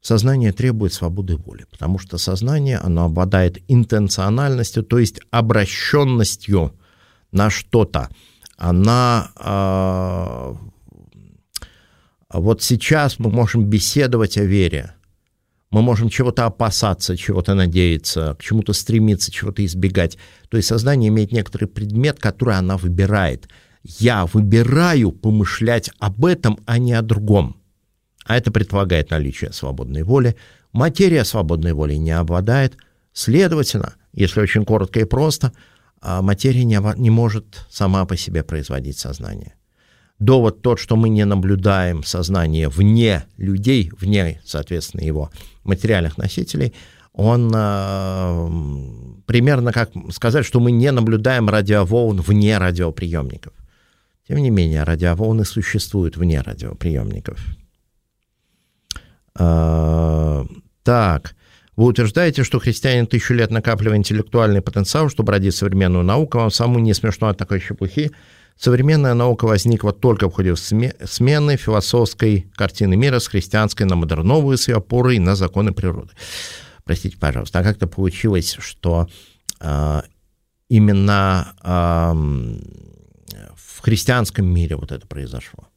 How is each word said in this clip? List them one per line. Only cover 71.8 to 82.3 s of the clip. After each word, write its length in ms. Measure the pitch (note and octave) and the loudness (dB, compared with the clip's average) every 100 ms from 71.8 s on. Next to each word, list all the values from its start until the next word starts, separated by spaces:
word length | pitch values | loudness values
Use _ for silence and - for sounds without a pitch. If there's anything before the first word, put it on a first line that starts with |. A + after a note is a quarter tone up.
| - A#2+ A2+ - A2+ G2+ E2+ - | 2 0 0 0 2 2 -2 -6
картины 400 | G2 - G2+ F#2 | -6 -2 2 2
мира 220 | C#3 B2+ | 2 0
с 80 | - | -2
христианской 580 | G2+ - G#2+ G#2+ - G2 | -4 -2 0 0 0 0
на 100 | F2 | 0
модерновую 640 | E2 D#2 E2+ D#3 C#3 C3 | 0 0 2 2 2 0
с 100 | - | 0
её 120 | A2 | -2
опорой 400 | - A#2+ B2 A#2+ | 0 0 2 2
на 180 | F2+ F#2+ | 2 2
законы 340 | F#2 G2 G#2 | 0 0 -2
природы. 380 | F2+ F#2 - - - - - - - - - | -2 -4 -6 -10 -18 -16 -14 -14 -18 -20 -20
Простите, 340 | - F2 F#2+ - | -6 -4 -4 -4
пожалуйста, 420 | D2+ B1 - F2 | -4 -4 -4 0
а 40 | |
как-то 240 | F#2 G2+ F2 | 0 0 -4
получилось, 720 | - F#2+ F2+ A2+ F#2+ - - | -2 -4 -2 -2 0 -2 -8
что, 480 | - - F2 E2+ E2+ - - _ - - | -14 -6 -2 0 -2 -6 -20 _ -14 -10
а, 420 | D#2+ D2 D2+ D2 - _ _ _ _ _ _ | -4 -2 0 -2 -6 _ _ _ _ _ _
именно, 840 | A2+ G#2+ G2+ G2 G2+ G2 F#2 F2 - | 4 6 4 2 2 2 0 -2 -10
ам, 960 | F2+ F2+ F2 E2+ E2+ E2 D2 | -4 0 2 2 2 0 0